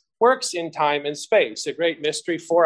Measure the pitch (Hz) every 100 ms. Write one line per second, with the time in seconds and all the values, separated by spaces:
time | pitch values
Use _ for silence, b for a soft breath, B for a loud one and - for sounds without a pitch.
0 | _ - 233 262 - 175 165 156 151 147
1 | 143 147 - 214 127 104 151 135 170 165
2 | 151 151 - 160 - 170